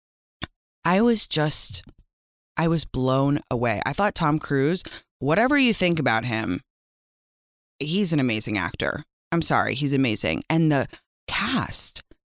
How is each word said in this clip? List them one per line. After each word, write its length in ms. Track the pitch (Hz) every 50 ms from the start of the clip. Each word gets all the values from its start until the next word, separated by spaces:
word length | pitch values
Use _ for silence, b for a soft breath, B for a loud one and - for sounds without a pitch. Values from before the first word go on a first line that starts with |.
| _ _ _ _ _ _ _ - - - _ _ _ _ _ _ -
I 160 | 165 180 196
was 260 | 226 240 233 214 -
just, 560 | - - 160 151 156 151 - - - - - - - - _ _ _ _ _ _ _ _ _ _ _ -
I 140 | - 165 165
was 160 | 170 160 -
blown 560 | - - 131 127 131 131 135 139 143 143 - - -
away. 300 | 127 117 120 117 107 - -
I 60 | -
thought 240 | 143 - 202 208 -
Tom 240 | - 170 147 151 151
Cruise, 440 | - - 143 135 135 151 185 190 - B B B B B _ -
whatever 380 | 127 139 160 196 233 254 294
you 160 | 285 262 240 214
think 260 | - 185 175 170 156
about 240 | 135 127 113 113 117
him, 380 | 123 110 110 113 - 87 - - _ _ _ _ _ _ _ _ _ _ _ _ _ _ _ _ _ _ _ _ _ _ -
he's 340 | 143 147 170 202 208 160 165
an 60 | 147
amazing 360 | 131 120 107 110 - 113 107
actor. 460 | 95 90 87 - - - 69 - - - _ _ _ _ - 170
I'm 80 | 165
sorry, 340 | 160 - 151 113 95 107 107
he's 160 | 127 151 135
amazing. 520 | 139 135 135 120 107 - - 85 80 - - -
And 220 | 156 165 165 156
the 160 | 147 135 123 - B B B _ _ _ _
cast, 760 | - - - 202 233 262 208 107 - - - - - - - - - - _ _ _